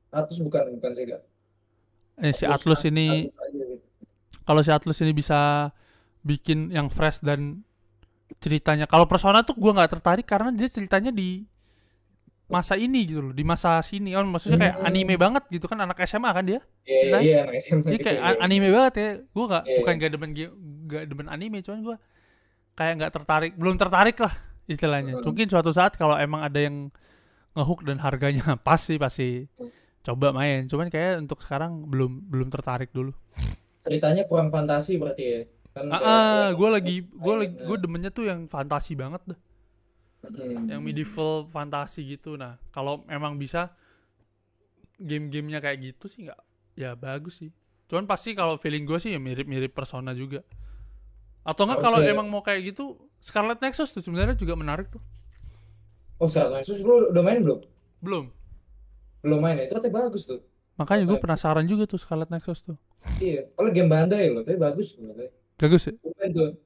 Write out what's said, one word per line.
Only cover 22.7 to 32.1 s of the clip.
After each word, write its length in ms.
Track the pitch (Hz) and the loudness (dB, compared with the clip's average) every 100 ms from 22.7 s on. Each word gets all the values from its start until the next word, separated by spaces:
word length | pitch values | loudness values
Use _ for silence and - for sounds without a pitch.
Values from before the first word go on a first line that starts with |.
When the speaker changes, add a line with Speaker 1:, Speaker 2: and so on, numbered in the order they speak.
| - | -4
Speaker 2:
kayak 180 | 160 160 | -2 -2
nggak 120 | 151 156 | -4 -4
tertarik, 360 | 147 156 165 180 | 0 0 0 -2
belum 200 | 180 180 | 0 0
tertarik 380 | 190 185 220 240 | 2 4 4 4
lah 140 | 214 - - - - | -2 -2 -12 -14 -8
istilahnya. 440 | 151 156 143 139 127 | -2 0 0 -2 -4
Speaker 1:
Hmm. 60 | 156 | -2
Speaker 2:
Mungkin 220 | 156 214 | 0 2
suatu 220 | 180 165 | 2 4
saat 240 | 165 190 - | 4 4 4
kalau 160 | 156 | 2
emang 320 | 147 147 156 147 | 2 0 -2 -2
ada 140 | 143 | 0
yang 320 | 147 143 139 - _ _ _ _ _ | -2 -4 -12 -16 _ _ _ _ _
ngehook 280 | 160 139 170 147 | -2 0 0 -2
dan 120 | 139 | -2
harganya 480 | 147 135 143 139 151 | -2 0 0 2 0
<laughs> 200 | 123 131 | 0 4
pas 100 | 156 | 4
sih, 240 | - 156 | 2 -2
pasti 480 | 135 - 123 123 139 - | -2 -2 -4 -4 -10 -16
Speaker 1:
Hmm. 160 | 240 - _ _ | -18 -18 _ _
Speaker 2:
coba 260 | - 123 143 | -8 0 2
main. 380 | 131 143 135 131 | 2 0 -2 -2
Cuman 240 | 147 170 | -4 -2
kayak 340 | 156 180 175 147 | -2 -2 -2 -6
untuk 160 | 151 | -10
sekarang 480 | - 143 165 160 151 | -6 -6 -6 -8 -4
belum, 380 | 131 127 | -2 -2